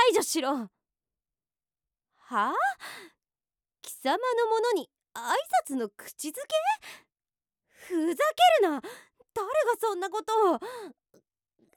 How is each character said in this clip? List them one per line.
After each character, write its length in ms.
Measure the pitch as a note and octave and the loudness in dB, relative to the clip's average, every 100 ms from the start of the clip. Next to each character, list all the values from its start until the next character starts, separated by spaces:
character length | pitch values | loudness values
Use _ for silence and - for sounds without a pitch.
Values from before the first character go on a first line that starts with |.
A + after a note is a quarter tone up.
| B4 | 6
除 80 | G#4 | 4
し 180 | - D#4+ | 2 -2
ろ。 120 | C4 | -2
は 180 | C#4 G#3+ _ _ _ _ _ _ _ _ _ _ _ _ _ _ _ - | -2 -6 _ _ _ _ _ _ _ _ _ _ _ _ _ _ _ -6
あ？ 240 | A#3 A3 F#4 F#5 F#5 - - F4+ _ _ _ _ _ _ _ | -2 0 2 0 -2 -10 -16 -20 _ _ _ _ _ _ _
貴 100 | - | -18
様 240 | - C4 E4+ | -6 -2 0
の 300 | B4+ A#4 A#4 | 0 0 2
も 140 | A4+ | 2
の 120 | A#4 | 0
に 160 | G#4 - _ _ | 0 -4 _ _
挨 220 | A3+ A#3 - E5 F#5+ - | -10 -2 -2 0 -2 0
拶 80 | C4+ | -2
の 140 | A3 | -4
口 380 | - - - D4 | -8 -18 -12 -10
づ 60 | |
け？ 60 | D#4 C#5+ D#5 E5+ G#5+ - - _ _ _ _ _ _ _ _ - | -10 -2 0 0 -2 -6 -20 _ _ _ _ _ _ _ _ -6
ふ 280 | F4+ D#4 | -2 0
ざ 100 | E4+ D5 D#5 F5+ D#5+ | 2 0 6 6 8
け 40 | |
る 60 | F#4+ | 4
な！ 100 | C#4+ F#4 B4+ - _ _ | 2 -6 -14 -20 _ _
誰 120 | - G4 | -6 -2
が 300 | D5 A#4 A#4 | 0 0 0
そ 140 | A4+ | -2
ん 60 | G4 | -2
な 80 | F#4 | -4
こ 140 | G4+ | -4
と 320 | F#4 A4 G4+ | -2 2 4
を。 60 | C#4 G#4 B4 G4 - _ _ _ _ _ _ A#2 | 2 -4 -12 -14 -18 _ _ _ _ _ _ _